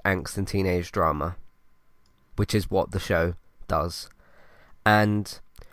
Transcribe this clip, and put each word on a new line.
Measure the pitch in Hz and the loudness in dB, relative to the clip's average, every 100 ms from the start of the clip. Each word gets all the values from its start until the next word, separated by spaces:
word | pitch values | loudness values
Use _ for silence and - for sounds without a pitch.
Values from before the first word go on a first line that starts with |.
| 98 | 0
angst | 95 - 101 | 0 -2 -6
and | 92 | -2
teenage | 101 95 90 85 | 0 2 0 -2
drama, | 101 80 73 82 85 - _ - _ _ _ _ _ _ - | 0 2 2 -4 -6 -14 _ -20 _ _ _ _ _ _ -4
which | 104 | 0
is | 107 - | 0 2
what | 95 - | 0 0
the | 92 | -2
show | - 87 85 87 - - - | 0 2 2 -2 -12 -18 -4
does. | 80 85 - - - - - - - - - 107 | -2 -2 -6 -14 -20 -20 -20 -20 -20 -20 -2 4
And | 107 104 104 95 - - - - | 6 4 0 -4 -12 -18 -20 -20